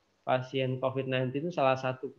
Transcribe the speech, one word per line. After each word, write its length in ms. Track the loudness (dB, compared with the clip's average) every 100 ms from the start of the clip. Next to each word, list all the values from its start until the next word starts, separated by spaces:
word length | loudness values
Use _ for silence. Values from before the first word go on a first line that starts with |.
| _ _ 0
pasien 520 | 0 0 -2 -2 0
covid 240 | 0 -2 0
nineteen 400 | 0 0 -2 -2
itu 40 |
salah 240 | 2 4 4
satu 360 | 0 -4 -8